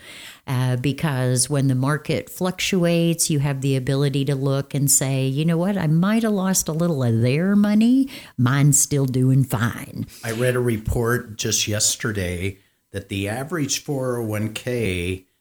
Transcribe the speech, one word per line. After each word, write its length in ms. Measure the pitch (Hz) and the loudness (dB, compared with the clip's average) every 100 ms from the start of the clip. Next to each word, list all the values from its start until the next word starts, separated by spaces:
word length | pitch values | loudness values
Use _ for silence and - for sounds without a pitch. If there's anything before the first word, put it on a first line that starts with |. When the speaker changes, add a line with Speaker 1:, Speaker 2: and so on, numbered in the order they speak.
| - - - - - | -16 -20 -20 -16 -6
Speaker 1:
Uh, 260 | 127 127 127 | -2 0 0
because 720 | 135 135 160 131 127 127 - | -2 -2 -2 0 0 0 0
when 200 | 143 135 | 0 2
the 80 | 127 | 2
market 520 | 135 147 - 135 - | 0 -2 -2 -4 -4
fluctuates, 1000 | - 180 180 - 190 170 170 170 165 - | -4 -4 -2 0 2 2 2 2 0 0
you 80 | 151 | 0
have 240 | 143 139 | 0 0
the 140 | 135 135 | 0 0
ability 500 | 131 135 143 139 139 | 0 0 2 0 0
to 80 | |
look 400 | 135 139 139 139 | 0 0 -2 -2
and 160 | - 143 | 0 2
say, 380 | - 135 135 135 | 2 0 0 0
"You 180 | 135 160 | 0 0
know 120 | 165 | 0
what? 200 | 180 202 | 0 0
I 80 | 156 | 2
might 380 | 160 190 220 | 2 2 2
have 100 | 226 | 2
lost 340 | 202 190 185 - | 0 0 0 -2
a 60 | |
little 300 | 156 175 143 | 0 0 2
of 180 | 120 113 | 2 2
their 340 | 123 143 185 208 | 2 2 4 4
money. 540 | 208 214 226 262 269 - - - | 4 4 4 4 2 -4 -10 0
Mine's 440 | 123 139 147 139 | 2 4 4 4
still 260 | - 143 135 | 2 0 0
doing 380 | 127 127 135 | 2 4 4
fine." 640 | 131 113 117 - - - 107 - | 2 0 -2 -4 -10 -10 -10 -10
Speaker 2:
I 80 | 117 | -8
read 240 | 113 127 127 | -2 0 0
a 40 | |
report 800 | 120 110 - 127 117 120 120 104 | 0 -2 -2 -2 0 0 -4 -6
just 300 | 113 107 - | -2 -2 -2
yesterday 920 | 104 - - 123 101 90 87 98 98 _ _ _ | 0 -2 -2 -4 -2 -4 -2 -6 -8 _ _ _
that 180 | 98 - | -12 -8
the 200 | 98 101 | -6 -4
average 540 | 117 143 175 139 - | -6 -6 -4 -4 -4
four 340 | - 135 127 120 | -4 -4 -2 -4
oh 80 | 110 | -4
one 280 | 107 110 | -4 -4
K 760 | 110 - 123 104 90 87 92 - _ | -6 -6 -2 -2 -2 -4 -6 -10 _